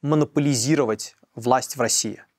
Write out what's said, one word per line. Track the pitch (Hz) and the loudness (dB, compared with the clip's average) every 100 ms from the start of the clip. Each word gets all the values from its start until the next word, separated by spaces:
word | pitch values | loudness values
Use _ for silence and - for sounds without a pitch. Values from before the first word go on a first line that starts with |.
монополизировать | 143 156 147 - 143 131 117 156 123 107 - _ _ | 2 2 2 0 0 0 0 2 2 -2 -8 _ _
власть | - 117 127 - 135 | -8 0 0 0 -4
в | |
России. | 117 - 113 101 - | 0 0 -2 -8 -18